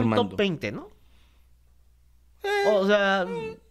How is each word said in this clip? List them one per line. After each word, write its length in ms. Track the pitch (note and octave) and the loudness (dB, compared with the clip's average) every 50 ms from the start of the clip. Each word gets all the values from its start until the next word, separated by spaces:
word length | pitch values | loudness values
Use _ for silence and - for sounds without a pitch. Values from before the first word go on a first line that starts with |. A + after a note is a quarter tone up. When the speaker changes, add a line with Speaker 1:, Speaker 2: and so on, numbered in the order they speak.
Speaker 1:
un 80 | A2+ A2+ | 2 2
Speaker 2:
mermando. 200 | A2 G#2 G2 F#2 | 2 2 0 0
Speaker 1:
top 80 | F#2+ - | -2 -2
veinte, 340 | G#3 G3 E3 - - G#2 A#2+ | -2 -2 -2 -4 -6 -8 -8
¿no? 160 | C4+ F4+ G#4+ - - - - - - - _ _ - _ _ - _ _ _ _ _ _ _ _ _ _ _ _ _ _ _ _ _ - | -8 -12 -16 -20 -20 -20 -20 -20 -20 -20 _ _ -20 _ _ -20 _ _ _ _ _ _ _ _ _ _ _ _ _ _ _ _ _ -4
Speaker 2:
Eh, 260 | G4 G#4 G4+ G4+ G4 G#3+ | -2 0 2 2 2 2
Speaker 1:
O 140 | G3 F#3+ | 2 4
sea, 400 | G3 G#3 G3+ G3+ G3 G3 G3 F3+ - | 4 2 4 4 2 0 0 -2 -4
Speaker 2:
eh. 300 | A#4 A#4 - - A4 - - _ | -6 -8 -8 -10 -12 -14 -18 _